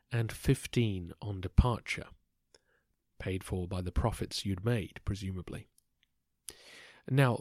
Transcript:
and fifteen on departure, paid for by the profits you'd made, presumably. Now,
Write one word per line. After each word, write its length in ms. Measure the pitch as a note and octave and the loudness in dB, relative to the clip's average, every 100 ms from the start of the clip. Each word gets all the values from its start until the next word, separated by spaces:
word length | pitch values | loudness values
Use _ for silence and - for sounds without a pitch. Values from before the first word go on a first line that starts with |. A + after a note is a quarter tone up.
| - | -4
and 220 | A#2 A2+ | -2 -2
fifteen 800 | - - C3+ - - A2+ F#2+ E2+ - | 0 2 2 2 2 2 0 -6 -8
on 180 | G2 G2 | -8 -6
departure, 680 | F#2 - B2 A#2 - - - - _ _ _ - _ _ _ _ _ - | 2 6 6 4 -4 -8 -10 -16 _ _ _ -20 _ _ _ _ _ -10
paid 260 | - F#2+ | -4 -4
for 240 | - F#2 F2+ | -4 -4 -2
by 120 | F#2 | -4
the 120 | F2+ | -2
profits 520 | - A#2 - - - | 0 0 0 -4 -4
you'd 200 | G2 F#2 | -2 0
made, 360 | A2 A#2+ E2 - | 0 0 -2 -8
presumably. 640 | - G2 F#2+ F#2 - - - _ _ _ _ _ _ _ - - - - - - - | -6 -4 -4 -6 -8 -10 -12 _ _ _ _ _ _ _ -18 -18 -18 -20 -20 -14 0
Now, 300 | C3 C3 A2+ | 4 6 4